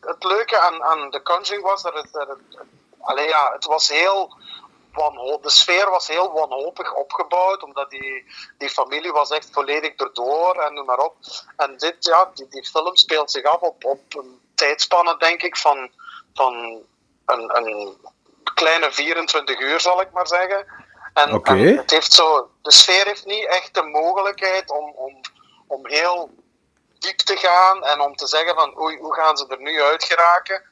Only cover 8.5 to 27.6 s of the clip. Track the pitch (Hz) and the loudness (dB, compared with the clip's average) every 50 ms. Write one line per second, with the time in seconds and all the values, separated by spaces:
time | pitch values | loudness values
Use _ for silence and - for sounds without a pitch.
8.5 | _ _ 139 139 - - 135 143 143 151 160 180 156 147 147 139 151 156 - - | _ _ -10 -8 -4 -4 -4 -2 -4 -6 -6 -2 0 0 0 0 -2 -6 -6 -4
9.5 | _ 151 143 139 143 151 151 156 - - 135 127 _ - 120 127 143 156 170 180 | _ -4 -2 -2 -2 -2 -4 -6 -6 -6 -8 -8 _ -6 -4 -2 0 0 2 0
10.5 | 185 180 156 147 147 147 139 131 127 123 143 165 - _ _ - - - - _ | 0 0 -2 -4 -4 -8 -4 -4 0 0 0 -2 -4 _ _ -18 -18 -18 -18 _
11.5 | - _ 151 139 135 - 147 165 170 _ - - 165 170 185 185 - - 135 135 | -6 _ -4 -4 -4 -4 -4 -4 -4 _ -2 4 6 6 6 4 0 -18 -20 -18
12.5 | - 135 - - - 160 156 175 185 190 202 - 170 156 147 - - 143 123 143 | -18 -16 -16 -4 -4 -2 -2 2 4 4 4 4 4 -2 0 -2 -4 -2 2 2
13.5 | 160 175 180 170 156 _ - 123 139 139 _ _ - 147 135 127 127 _ _ _ | 2 2 0 -4 -4 _ -4 -4 -4 -4 _ _ -14 -14 -14 -14 -18 _ _ _
14.5 | _ - 165 143 147 - - - 185 175 170 170 165 160 - 165 170 170 - 180 | _ 0 0 0 2 0 0 2 2 2 2 2 0 0 0 0 0 0 -6 -6
15.5 | 170 - - 160 143 139 131 127 _ _ - - - - - _ _ - 139 131 | -6 0 0 0 0 0 -2 -12 _ _ -20 -20 -20 -20 -20 _ _ 0 0 0
16.5 | 123 117 117 117 113 113 107 _ _ _ _ _ _ _ _ - 123 120 113 110 | 0 -4 -10 -12 -12 -14 -20 _ _ _ _ _ _ _ _ -2 -2 -2 -2 -2
17.5 | 104 120 117 113 107 104 104 98 95 _ _ - _ _ _ _ _ _ _ - | -2 -2 -2 -2 -6 -8 -8 -10 -12 _ _ -20 _ _ _ _ _ _ _ -6
18.5 | - - 170 160 165 165 160 147 131 - 143 156 165 170 165 - - 160 139 135 | -2 2 2 2 2 2 0 -2 -2 -2 -4 -2 -2 -4 -2 -2 -2 -2 -2 -4
19.5 | 131 123 135 135 151 165 165 175 180 180 190 185 _ 185 180 170 175 175 185 185 | -6 -6 -4 -2 -2 0 2 0 0 0 0 -4 _ -6 -4 -2 0 -2 0 0
20.5 | 196 196 202 _ - - - _ _ _ - - _ - 147 147 147 104 - - | -4 -6 -6 _ -20 -20 -20 _ _ _ -20 -6 _ 2 2 2 2 -2 2 2
21.5 | - 95 110 160 247 285 131 - 151 156 160 - - - 170 160 156 143 123 - | 4 6 6 6 6 4 2 0 0 2 4 6 6 6 6 6 4 2 0 -2
22.5 | _ _ _ 151 147 - - - 185 185 196 202 208 196 - 202 202 214 214 - | _ _ _ 4 6 6 8 8 6 4 4 2 -2 -8 -6 -6 -6 -6 -2 0
23.5 | 175 185 180 - _ 190 160 156 151 151 156 165 185 196 196 196 196 - 196 190 | -2 -2 -2 -4 _ -4 -4 -2 -2 -2 0 0 0 0 -2 -2 -2 -2 -2 0
24.5 | 185 190 190 - 147 147 151 151 147 - 131 135 139 _ _ - _ _ _ _ | 0 -2 -2 -4 -6 -6 -6 -8 -12 -12 -12 -12 -12 _ _ -20 _ _ _ _
25.5 | _ _ _ _ 147 135 135 143 143 151 165 175 180 180 170 - _ _ _ _ | _ _ _ _ -10 -10 -8 -4 -2 0 0 0 0 -2 -6 -10 _ _ _ _
26.5 | _ _ _ _ _ _ _ _ _ _ - 185 190 _ - - 202 190 - 185 | _ _ _ _ _ _ _ _ _ _ -10 -10 -6 _ -2 -2 -2 2 2 4
27.5 | 175 180 | 6 8